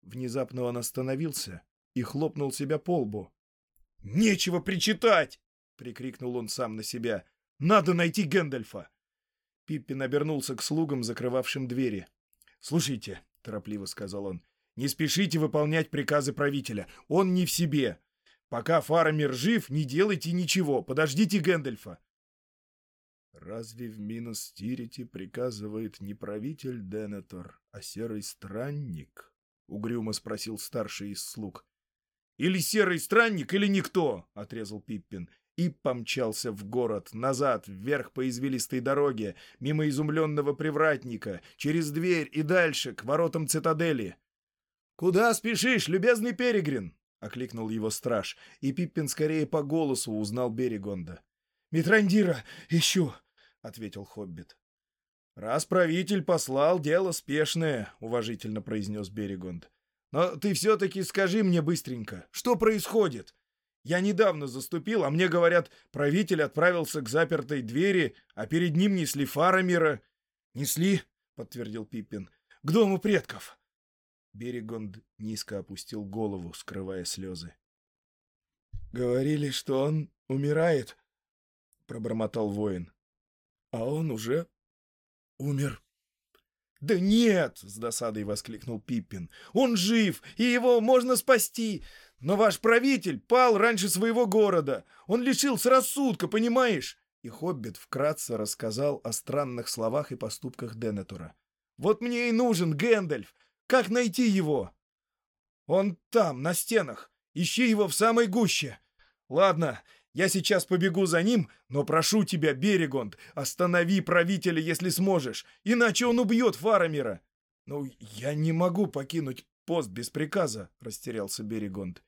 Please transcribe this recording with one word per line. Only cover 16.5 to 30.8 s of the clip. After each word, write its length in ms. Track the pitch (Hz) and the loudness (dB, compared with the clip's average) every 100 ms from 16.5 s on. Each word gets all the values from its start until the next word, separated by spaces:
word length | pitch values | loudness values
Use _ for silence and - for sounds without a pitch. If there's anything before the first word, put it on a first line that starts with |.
| 143 127 104 92 - _ | -2 -4 -8 -10 -18 _
Он 260 | 160 190 | 2 2
не 120 | 180 180 | 2 0
в 40 | |
себе. 480 | - 170 147 123 - _ _ _ _ _ | 0 0 2 0 -4 _ _ _ _ _
Пока 320 | 117 117 165 | -8 0 0
Фарамир 520 | - 165 160 156 147 | 4 4 4 2 0
жив, 380 | 127 156 233 - | 0 2 2 0
не 140 | 143 | -4
делайте 480 | 143 143 208 190 165 | -2 2 2 2 -2
ничего. 500 | 175 170 190 160 131 | -2 0 0 2 0
Подождите 580 | - 131 156 135 208 196 | 0 0 0 2 2 2
Гэндальфа". 580 | 165 170 135 110 - 87 _ _ _ _ _ _ _ _ _ _ _ _ _ - | 2 0 0 -10 -14 -20 _ _ _ _ _ _ _ _ _ _ _ _ _ -20
"Разве 500 | 82 110 113 113 117 | -16 -14 -14 -14 -14
в 120 | 107 | -10
Минас 500 | 104 113 117 110 - | -10 -8 -10 -10 -12
Тирите 520 | - 101 127 117 - | -10 -8 -8 -10 -12
приказывает 960 | 120 92 95 - 127 107 104 107 110 - | -14 -12 -12 -6 -6 -6 -10 -8 -8 -10
не 140 | 101 | -12
правитель 680 | 104 101 104 123 151 135 123 | -10 -10 -8 -8 -8 -10 -10
Денетор, 800 | 95 104 107 101 - 92 87 _ _ | -8 -8 -8 -10 -12 -16 -16 _ _
а 120 | 101 | -18
серый 400 | - - 113 107 | -14 -10 -8 -8
странник?" — 1080 | 101 - 101 104 135 147 135 82 67 - - _ _ _ _ | -10 -14 -12 -8 -6 -8 -8 -10 -12 -20 -20 _ _ _ _
угрюмо 440 | 104 110 120 110 | -8 -4 -4 -4
спросил 460 | 104 - 107 - 107 | -6 -8 -10 -8 -10
старший 520 | - 131 | -8 -6